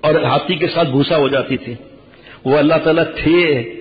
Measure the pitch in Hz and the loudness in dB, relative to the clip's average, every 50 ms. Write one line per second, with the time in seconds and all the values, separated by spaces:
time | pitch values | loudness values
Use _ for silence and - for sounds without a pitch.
0 | - 156 156 160 147 127 131 151 - - 185 147 175 165 - 165 170 143 127 139 | 0 0 0 2 0 0 -2 -2 -2 -2 -4 -2 -2 -2 0 0 -2 0 0 0
1 | 143 - 170 156 143 135 139 135 - - 131 123 - 117 120 - - - - - | 0 0 0 0 0 2 0 -2 -2 -2 -4 -6 -6 -10 -14 -14 -16 -20 -20 -20
2 | - - - - - - - - - 131 139 151 143 151 165 156 156 160 156 165 | -20 -20 -20 -20 -20 -20 -16 -8 -2 0 2 2 4 4 2 2 2 2 2 0
3 | 160 - - - - 151 170 180 175 160 143 123 117 117 - - | 0 -2 -4 -2 0 2 4 4 4 2 0 -2 -2 -6 -10 -10